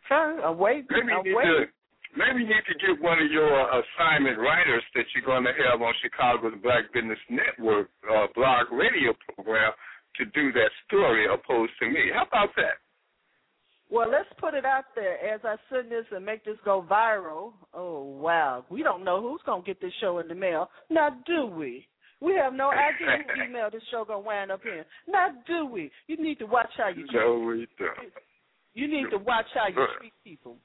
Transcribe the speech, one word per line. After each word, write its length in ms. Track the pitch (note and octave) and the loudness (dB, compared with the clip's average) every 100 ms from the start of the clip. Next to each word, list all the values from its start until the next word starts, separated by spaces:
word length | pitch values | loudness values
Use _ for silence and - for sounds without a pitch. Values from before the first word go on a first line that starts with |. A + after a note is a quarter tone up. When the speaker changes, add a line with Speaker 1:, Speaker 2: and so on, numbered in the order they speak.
| - | 2
Speaker 1:
Okay, 320 | C#4 D#4 D#4+ | 2 2 0
I'm 140 | E3 E3 | -2 2
waiting. 300 | G3+ C#4+ C4 | 2 2 0
Speaker 2:
Maybe 220 | A#3 A#3+ | -2 0
you 60 | F3+ | -2
Speaker 1:
I'm 40 | |
Speaker 2:
need 120 | F#3+ G#3 | 0 2
Speaker 1:
waiting. 320 | B3 D#3 A#2 | 4 4 0
Speaker 2:
to, 500 | _ _ _ - - | _ _ _ -14 0
maybe 240 | A3+ B3+ | 0 2
you 60 | A3+ | 2
need 140 | G#3+ - | 0 0
to 80 | E3+ | -2
get 160 | G3 D#3 | 0 2
one 160 | E3 E3 | 2 2
of 100 | D3+ | 2
your 160 | D#3 D3+ C#3 C3+ B2+ | 4 4 4 4 2
assignment 560 | A#2 - E3 D#3 C3+ A2+ | 0 0 2 4 2 0
writers 440 | A2+ E3 E3+ A#2 - C3 | 2 2 2 2 -2 -4
that 80 | A#2 C3 | -2 -4
you're 120 | B2 | 0
gonna 240 | C3 B2 C3+ C3 | 2 2 2 2
have 140 | A#2+ | 2
on 120 | A#2 G#2+ | 2 -2
Chicago's 520 | B2 - B2+ A#2+ A2+ A2 | -4 0 2 2 0 -2
Black 280 | A2 A#2+ A2 | 0 0 0
Business 260 | B2 A2+ G#2+ - | -4 -4 -6 -6
Network, 600 | A#2 - - A2+ G#2 F#2+ _ G#2+ | -2 -2 0 2 2 0 _ 0
uh, 200 | G#2+ G2+ - | 2 2 2
blog 360 | C3 B2 A#2 | 4 4 2
radio 400 | A#2+ G#3 G#3 B2+ A2 - - | 0 0 2 0 0 -6 -12
program 360 | G#2+ A2 G#2+ - - - _ - | -2 0 0 -2 -14 -20 _ -8
to 80 | G#2 | -4
do 200 | D3 C#3+ | 0 0
that 180 | B2 A2 - _ | 4 2 0 _
story 400 | G3+ E3+ A2+ G#2 | 2 4 4 2
opposed 440 | G2 - - - - | 0 0 0 0 -2
to 80 | A#2 | -2
me. 200 | D#3+ - | 0 0
How 100 | F3+ F#4+ | 0 0
about 280 | A#3+ G3+ - | 2 0 0
that? 240 | - - _ _ _ _ _ _ _ _ _ _ _ | -2 -2 _ _ _ _ _ _ _ _ _ _ _
Speaker 1:
Well, 200 | - A3+ | 0 2
let's 200 | C#4 - - | 2 0 -6
put 140 | E4+ | -4
it 120 | D4 C4 | -2 0
out 200 | C4+ C4 - | -2 -2 -4
there 220 | G3 F3+ F#3 | -4 -4 -4
as 80 | G#3+ | -4
I 120 | A3+ G#3+ _ | -6 -8 _
send 220 | C4 A#3 | -6 -4
this 140 | A#3 A3+ | -8 -6
and 140 | G3 F#3+ | -10 -8
make 180 | A3 A3 | -8 -8
this 120 | G#3+ G3+ | -8 0
go 200 | G3 E3+ | 0 2
viral. 640 | G3+ A3+ G#3 F3+ D#3 G#3 G#3 F3 | 2 4 2 -4 -10 -12 -16 -20
Oh, 300 | - F3+ D#3 C#3 C#3 | -12 -10 -8 -10 -4
wow. 480 | D#3 E3 D3 B2+ B2 | 2 2 2 0 -8
We 120 | G3 | -2
don't 220 | D#4 - | -2 -2
know 180 | F3+ F3+ | 0 -2
who's 200 | A#3+ D#4 - | -2 -8 -4
gonna 180 | G3+ | -6
get 160 | F3+ F#3+ | -6 -10
this 120 | F#3 - | -10 -4
show 180 | G#3+ F3 | -4 -4
in 80 | E3 | -6
the 80 | E3+ | -4
mail. 340 | F#3+ E3 F3+ - _ | -2 -2 -4 -8 _
Now, 200 | D#4+ D4 B3+ B3 | 2 2 0 -4
do 180 | E4+ B3 | -2 -2
we? 400 | E3 D3 A#2+ - _ _ _ | -6 -8 -10 -16 _ _ _
We 120 | D4+ F#4+ | 0 2
have 180 | C4+ | 2
no 160 | C4 C#4 | 0 0
idea 520 | - C#4+ - E4 D4 D4 - | 2 2 0 0 -2 -2 -6
who 80 | |
Speaker 2:
<laughs> 60 | A#3+ | -6
Speaker 1:
email 200 | B3 A3 | -6 -6
this 120 | A3 - | -6 -10
show 120 | A#3+ A3 | -8 -6
gonna 140 | G#3 | -8
wind 300 | G#3 G#3 G3 | -6 -6 -6
up 100 | F#3+ A3+ | -8 -8
in. 180 | F3 D#3 - - | -12 -14 -20 -2
Now, 220 | F#4+ F#4 C4+ A#3+ | 0 0 -2 -6
do 200 | E4+ D4 | -4 -4
we? 260 | A3+ D3 - _ | -8 -10 -14 _
You 100 | D#4+ | -6
need 220 | D#4 - | -6 -6
to 60 | G#3+ | 0
watch 240 | A#3+ A3+ - | 0 0 -2
how 120 | G#3+ | -4
you 160 | F3 C#3 | -4 -4
Speaker 2:
No, 320 | A#2 A2+ A#2 A2+ | 2 2 2 0
Speaker 1:
treat 0 | |
Speaker 2:
we 220 | A#2 A#2 _ F2+ | -4 -8 _ -8
don't. 280 | - - - _ _ _ _ _ | -8 -16 -20 _ _ _ _ _
Speaker 1:
You 140 | A3 D4 | -8 -4
need 240 | D4+ C4 | -4 -2
to 60 | G#3 | -4
watch 260 | G3+ A#3 A3 | 0 0 0
how 140 | C4 G#3 | -2 -2
you 140 | F3 | 0
Speaker 2:
Right. 160 | C3+ - | -2 -2
Speaker 1:
treat 140 | A3+ _ | -16 _
people. 340 | - D#3 B2+ A#2+ | -20 -20 -20 -20